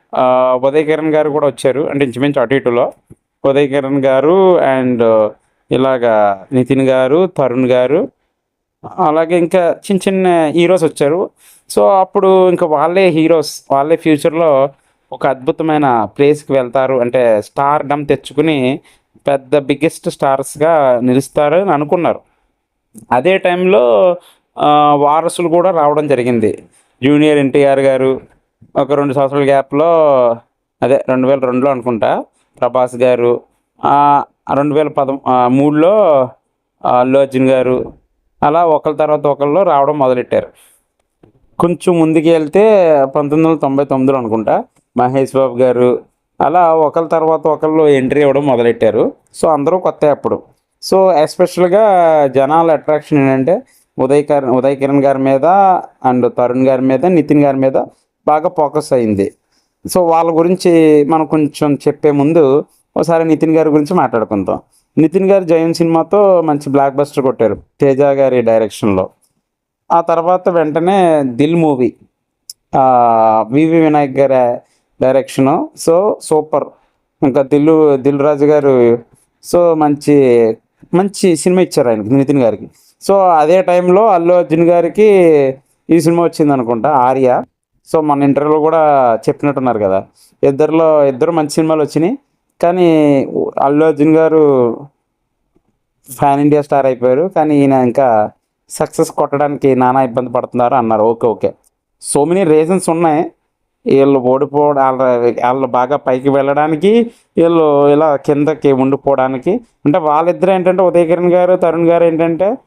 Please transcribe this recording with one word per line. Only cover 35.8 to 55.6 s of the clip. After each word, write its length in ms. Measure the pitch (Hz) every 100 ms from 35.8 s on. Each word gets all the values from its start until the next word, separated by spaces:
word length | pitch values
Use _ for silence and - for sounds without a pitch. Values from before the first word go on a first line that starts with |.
| 170 214 185 139 123 - _ _ _ _ -
ఆ, 140 | 123
అల్లు 180 | 127 135
అర్జున్ 300 | 139 131 131
గారు, 440 | 131 127 127 - - _ _ _ _
అలా 240 | 147 160 170
ఒకళ్ళ 300 | 147 156 147
తర్వాత 300 | 151 151 147
ఒకళ్ళు 360 | 139 143 165
రావడం 360 | 180 143 139 151
మొదలెట్టారు. 480 | 131 123 - 98 87 _ _ _ _ _ _ _ _ _ _ -
కొంచెం 420 | 175 170 - 170
ముందుకు 280 | 160 160 156
వెళ్తే 640 | 165 151 185 220 208 165 147
పంతొమ్మిది 440 | 135 151 143 151 160
వందల 100 | 156
తొంభై 260 | 143 135
తొమ్మిదిలో 340 | 139 135 131 135
అనుకుంటా 460 | 113 113 104 175 247 _ _ 123
మహేష్ 400 | 123 135 135 131
బాబు 220 | 131 120
గారు, 440 | 127 120 123 120 - _ _ -
అలా 340 | 139 175 170
ఒకళ్ళ 340 | 160 151 165 160
తర్వాత 380 | 165 160 160 156
ఒకళ్ళు 420 | 151 156 156 151
ఎంట్రీ 320 | 135 127 143
ఇవ్వడం 260 | 143 135 147
మొదలెట్టారు. 640 | 120 117 113 110 107 214 - _ -
So 60 | 175
అందరూ 300 | 147 143 180
కొత్త 260 | 165 -
అప్పుడు. 380 | 151 135 113 101 - _ _ _
So 300 | - 190 190
ఎస్పెషల్గా 720 | 156 156 - 175 175 180 196 220 185 165 156 143
జనాల 440 | 131 135 165 165
అట్రాక్షన్ 460 | 147 - 151 - 147
ఏంటంటే 440 | 135 131 131 208 - _ _ -
ఉదయ్ 260 | 131 147
కర్-, 220 | 147 143 131
ఉదయ్ 300 | 127 135 139
కిరణ్ 280 | 135 139
గారి 140 | 139 135
మీద 280 | 135 135 156 196